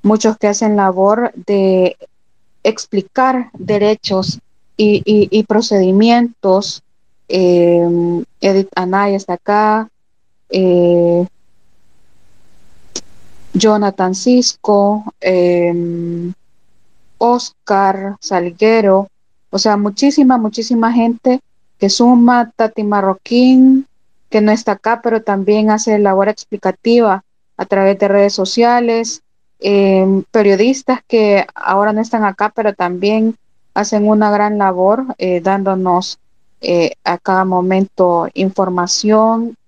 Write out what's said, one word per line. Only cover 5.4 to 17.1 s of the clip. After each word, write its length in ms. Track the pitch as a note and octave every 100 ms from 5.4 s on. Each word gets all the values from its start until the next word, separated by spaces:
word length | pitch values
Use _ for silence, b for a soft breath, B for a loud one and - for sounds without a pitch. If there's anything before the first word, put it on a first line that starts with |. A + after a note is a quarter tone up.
procedimientos. 1400 | A3 G#3+ A3+ G3+ F#3 F#3+ A3+ A#3+ A#3+ _ G3 F#3+ G#3 - _ _ _ _ _
Eh, 960 | F#3 F3+ F3 E3+ F3 E3+ E3+ E3+ F3 - _
Edith 260 | G3 G3 F#3+ -
Anaya 400 | F#3 F#3+ G3+ G3
está 180 | G3
acá, 540 | F3 - G#3 G#3+ A3 A3 _ _ _ _ _ _
eh, 760 | F#3+ F#3 F3 F3 F3 E3+ F3 F#3 _ _ _ _ - - - - - - - - - - - - - - - - - -
Jonathan 600 | - G#3+ G#3+ G3+ G3 F#3
Cisco, 880 | F#3+ B3+ B3 B3 - - G3+ G3+ G#3+ G#3+ _
eh, 1080 | F#3 F#3 F3+ F3 F3 F3 E3+ E3+ E3+ E3+ F3 - _ _ _ _ - - -